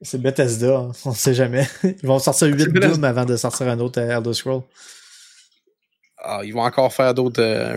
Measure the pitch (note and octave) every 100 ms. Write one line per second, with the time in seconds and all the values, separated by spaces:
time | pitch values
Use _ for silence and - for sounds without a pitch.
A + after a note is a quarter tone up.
0 | - C3 C3 C3 B2+ A2+ B2 C3 B2 B2
1 | C#3 A#2 C#3 B2+ B2 B2 C3+ - F#3 -
2 | C3 C3+ D3 - D#3 C#3+ D#3 F3+ F#3+ D#3+
3 | C#3 A#2+ B2 A#2+ A#2+ - B2+ A#2 A#2+ B2
4 | A#2 A#2+ A#2 A2 C3 C3 B2 _ - -
5 | - - - _ _ _ _ _ _ _
6 | _ - - G2+ G#2 A2+ A#2+ C#3 C3 -
7 | C3 B2 B2+ A#2+ A2+ A2 A#2